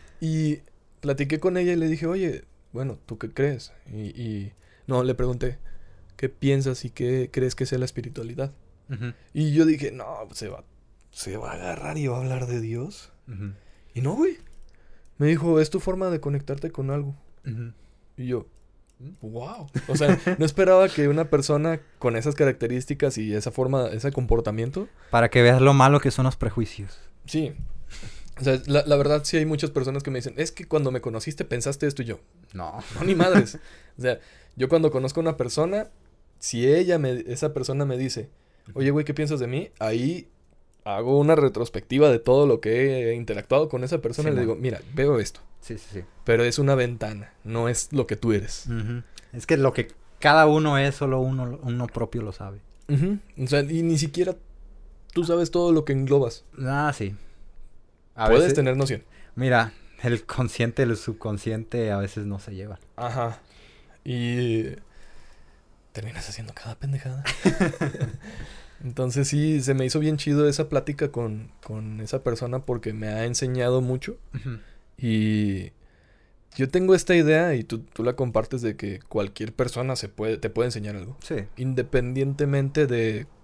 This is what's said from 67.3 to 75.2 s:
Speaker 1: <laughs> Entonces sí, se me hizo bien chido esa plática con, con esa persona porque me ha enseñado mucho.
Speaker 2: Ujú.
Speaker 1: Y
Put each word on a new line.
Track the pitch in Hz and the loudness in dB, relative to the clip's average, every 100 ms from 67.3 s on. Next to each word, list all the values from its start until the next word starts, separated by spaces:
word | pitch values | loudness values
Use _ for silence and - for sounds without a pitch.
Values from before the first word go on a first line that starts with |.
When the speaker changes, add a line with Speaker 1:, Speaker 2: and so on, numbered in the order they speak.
| - | -2
Speaker 1:
<laughs> | 180 - 175 - 143 - - - 214 - - - - - | 0 2 0 0 -4 -4 -6 -8 -14 -14 -14 -16 -20 -14
Entonces | 123 123 127 131 139 | -10 -4 -2 0 0
sí, | 147 151 151 | 2 2 2
se | 131 135 | 2 0
me | 131 | 0
hizo | 156 | 0
bien | 151 151 | 0 0
chido | 151 147 147 | 0 4 4
esa | 143 151 | 2 0
plática | 143 147 143 143 | -2 -2 -2 -4
con, | 120 113 110 110 - | -2 -6 -6 -12 -18
con | - 107 110 110 | -12 -10 -8 -10
esa | 107 131 | -6 -4
persona | 127 113 123 127 - | -2 -4 -4 -4 -4
porque | 120 113 | -4 -4
me | 107 107 | -6 -4
ha | 107 117 | -4 -2
enseñado | 120 131 127 123 127 | -2 -2 0 2 2
mucho. | 127 131 - - - | 0 -2 -6 -12 -12
Speaker 2:
Ujú. | 135 131 110 - - - - | -12 -10 -12 -16 -20 -20 -6
Speaker 1:
Y | 120 110 | 0 2